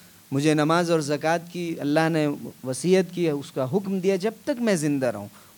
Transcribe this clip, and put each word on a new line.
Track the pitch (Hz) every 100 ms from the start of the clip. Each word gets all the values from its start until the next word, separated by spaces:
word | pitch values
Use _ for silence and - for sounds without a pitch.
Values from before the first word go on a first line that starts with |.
| - - -
मुझे | 139 156
नमाज | 156 151 170 170
और | 165
ज़कात | 143 147 156 170 170
की | 175 170 156
अल्लाह | 143 156 160
ने | 160 147 143 123 -
वसीयत | 127 127 170 185 185
की | 175
है, | 165
उसका | 143 139 143 131
हुक्म | 185 190 190
दिया, | 180 196
"जब | 214 220 -
तक | 247
मैं | 233 175
ज़िंदा | 147 143 127
रहूँ, | 107 104 - -